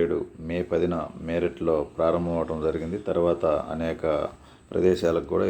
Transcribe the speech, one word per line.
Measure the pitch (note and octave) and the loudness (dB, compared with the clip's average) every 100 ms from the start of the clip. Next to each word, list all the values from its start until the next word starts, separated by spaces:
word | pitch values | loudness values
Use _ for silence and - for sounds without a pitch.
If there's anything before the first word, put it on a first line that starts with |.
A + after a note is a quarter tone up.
ఏడు | E2+ E2+ - - D#2+ | 2 0 -4 -10 -6
మే | E2+ F2+ | -4 -2
పదిన | E2+ F2 E2+ D2 C#2 D#2 | 0 0 -2 -4 -8 -4
మేరట్లో | E2+ E2+ - E2 D#2+ C#2+ - | -2 -2 -2 0 0 0 0
ప్రారంభం | E2 E2+ F2 E2+ | 2 2 0 -2
అవటం | D#2+ D#2+ D#2 | -2 -2 -2
జరిగింది. | D#2 D#2+ G2 - | -2 -4 -6 -2
తర్వాత | F2 F2 E2 E2 D2 D2 D#2 | 2 2 2 2 0 -2 -4
అనేక | E2 D#2 D#2+ D2 D2 - - - - | -4 -2 0 0 -2 -8 -20 -20 -6
ప్రదేశాలకు | F2 F2+ F2+ E2 E2 - | 2 4 4 4 2 0
కూడా | E2 G2 | 0 2